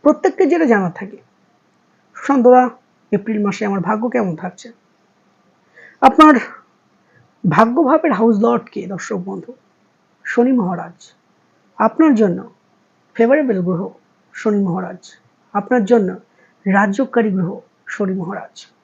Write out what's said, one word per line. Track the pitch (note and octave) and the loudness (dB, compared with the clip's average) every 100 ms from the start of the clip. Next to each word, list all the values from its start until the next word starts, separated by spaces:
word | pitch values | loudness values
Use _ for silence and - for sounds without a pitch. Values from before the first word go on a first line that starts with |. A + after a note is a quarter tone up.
প্রত্যেককে | C#4+ D4+ F#4 - E4+ | 2 2 -2 0 0
যেটা | E4+ | 2
জানা | D#4 G#3+ F#3 | 2 2 0
থাকে, | - G3 - _ _ _ _ _ _ _ _ _ | -8 -16 -18 _ _ _ _ _ _ _ _ _
"সুশান্তদা, | - - C#4 A#3+ B3+ B3 - _ _ _ | -14 -2 2 6 6 4 -4 _ _ _
এপ্রিল | G3+ G3+ G#3+ | -4 -4 -4
মাসে | G3+ F#3 G#3 | -2 -4 -4
আমার | G3 | -4
ভাগ্য | F3 G#3+ A#3+ | -4 -4 -2
কেমন | A#3+ G3 D#3+ | -2 -4 -6
থাকছে?" | F3+ - A#3 - _ _ _ _ _ _ _ _ _ - - _ | -10 -14 -20 -20 _ _ _ _ _ _ _ _ _ -20 -20 _
আপনার | C4+ - D#4 B3+ - - _ _ _ _ _ _ _ _ F#3+ | 2 8 8 6 0 -18 _ _ _ _ _ _ _ _ -2
ভাগ্যভাবের | D#3 A3+ B3+ C#4 D#4 E4 | 2 2 2 2 2 0
হাউস | G3 A3+ G#3 | 2 2 2
লর্ড | A#3 A#3 A#3 | 2 0 -4
কে, | G#3 F3+ | -14 -10
দর্শক | F#3+ - G3+ | -12 -8 -8
বন্ধু? | F#3 F#3+ - B3+ _ _ _ _ _ _ | -8 -12 -14 -20 _ _ _ _ _ _
শনি | - - B3 | -6 0 2
মহারাজ। | B3+ F#3 F3 E3+ F3 - _ _ _ _ _ _ - | 0 -2 -6 -10 -18 -20 _ _ _ _ _ _ -4
আপনার | A3 - D#4+ | -4 2 2
জন্য | A3+ G#3 E3+ - _ _ _ _ _ _ | 4 0 -2 -10 _ _ _ _ _ _
ফেভারেবল | - A#3 D4 C4+ F#3+ | -2 2 2 0 -2
গ্রহ | F3 F3 A3+ - _ _ _ | -2 -4 -6 -14 _ _ _
শনি | - A3+ G#3 | -8 -2 -2
মহারাজ, | G3 D#3+ F3 F3+ - - _ _ _ | -2 -4 -8 -14 -20 -20 _ _ _
আপনার | G3+ G3+ B3 | -8 -2 -2
জন্য | G3 A#3 F#3 F#3 _ _ _ _ G3 | 2 2 0 -6 _ _ _ _ -2
রাজযোগকারী | G3 G3+ G3 C4 A#3+ A3 | 0 0 -2 -2 -2 -2
গ্রহ | F#3+ F3 - _ _ - | -2 -4 -8 _ _ -18
শনি | - G3+ | -6 -6
মহারাজ। | F#3+ E3+ G3+ - - - _ | -4 -8 -12 -14 -20 -20 _